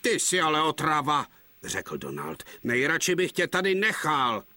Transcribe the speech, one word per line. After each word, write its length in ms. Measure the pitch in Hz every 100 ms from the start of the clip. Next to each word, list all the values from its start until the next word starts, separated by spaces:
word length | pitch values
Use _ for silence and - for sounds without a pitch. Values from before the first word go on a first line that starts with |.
Ty 200 | 240 214
jsi 200 | - 185
ale 220 | 160 151
otrava, 640 | 156 151 151 151 143 147 - _ _ _
řekl 360 | - 95 - 76
Donald. 440 | 71 71 73 76 - -
Nejradši 500 | 113 120 139 160 -
bych 180 | 175 180
tě 140 | - 175
tady 280 | 180 190
nechal. 720 | 190 220 - 156 151 123 107 -